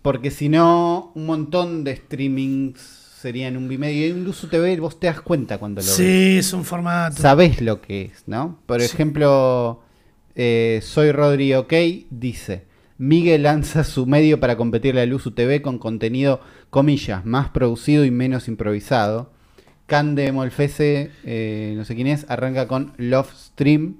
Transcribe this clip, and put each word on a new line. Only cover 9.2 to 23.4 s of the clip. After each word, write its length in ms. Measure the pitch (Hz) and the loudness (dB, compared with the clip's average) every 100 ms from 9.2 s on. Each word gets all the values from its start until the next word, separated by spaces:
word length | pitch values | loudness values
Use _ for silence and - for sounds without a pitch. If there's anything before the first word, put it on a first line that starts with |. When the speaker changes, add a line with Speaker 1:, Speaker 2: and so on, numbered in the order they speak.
| 147 139 131 127 120 117 _ _ _ _ _ - | 4 4 4 2 -2 -6 _ _ _ _ _ -2
Speaker 1:
eh, 440 | 123 117 117 113 | 0 2 2 0
Soy 260 | - - 151 | -2 2 2
Rodri 400 | 139 147 143 139 | 4 2 4 2
OK 180 | 131 127 165 170 180 - | 2 2 2 2 -2 -12
dice, 540 | 123 123 113 - 92 - _ _ _ | -10 -8 -8 -10 -10 -12 _ _ _
"Miguel 460 | 131 165 175 160 | 2 4 6 4
lanza 400 | 147 151 139 165 | 4 2 0 -2
su 220 | 147 - 127 | -2 -2 2
medio 320 | 147 156 147 | 4 4 4
para 180 | 123 117 | 2 0
competirle 440 | 117 113 131 127 | 0 0 0 0
a 40 | 120 | 0
Luzu 260 | 131 - | -2 -6
T 120 | 107 120 | -2 0
V 140 | 147 | 0
con 180 | 143 123 | -2 -8
contenido, 640 | 113 113 113 127 139 131 - - _ | -8 -4 -4 0 0 0 -6 -20 _
comillas, 540 | 135 143 139 - 98 98 | 2 2 2 -2 -8 -4
más 220 | 123 139 | -2 -2
producido 540 | - 127 117 - 147 | 0 0 -2 0 2
y 60 | 143 | 4
menos 340 | 123 127 127 - | 2 -2 -2 -6
improvisado". 840 | 113 104 104 - 127 104 110 127 _ _ _ _ _ _ | -6 -4 -4 -2 0 0 -2 -8 _ _ _ _ _ _
Cande 440 | 147 147 143 139 | 0 0 0 -2
Molfese, 800 | 135 131 - 143 143 147 143 147 - | -2 -4 -2 -4 0 0 0 -4 -12
eh, 500 | - 117 110 107 107 107 | -10 -6 -6 -6 -6 -8
no 80 | |
sé 100 | 107 117 | -8 -4
quién 100 | 127 | -2
es, 180 | 147 147 | -2 -4
arranca 380 | 120 127 131 127 | -4 -2 -2 -2
con 240 | 131 143 - | -4 -6 -6
Love 360 | 123 131 135 | 0 0 0
Stream. 600 | - | -10